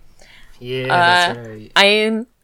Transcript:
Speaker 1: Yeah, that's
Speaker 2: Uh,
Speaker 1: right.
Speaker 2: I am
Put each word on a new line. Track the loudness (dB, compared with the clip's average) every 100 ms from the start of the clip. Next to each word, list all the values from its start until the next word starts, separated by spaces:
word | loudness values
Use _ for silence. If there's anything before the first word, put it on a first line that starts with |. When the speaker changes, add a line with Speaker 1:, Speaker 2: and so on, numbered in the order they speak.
| -16 -20 -20 -20 -20 -18
Speaker 1:
Yeah, | -10 -6 -2
that's | 2 4 2 0 -4
Speaker 2:
Uh, | -14
Speaker 1:
right. | -18 -4 2
Speaker 2:
I | 2
am | 2 0 -4 -8 _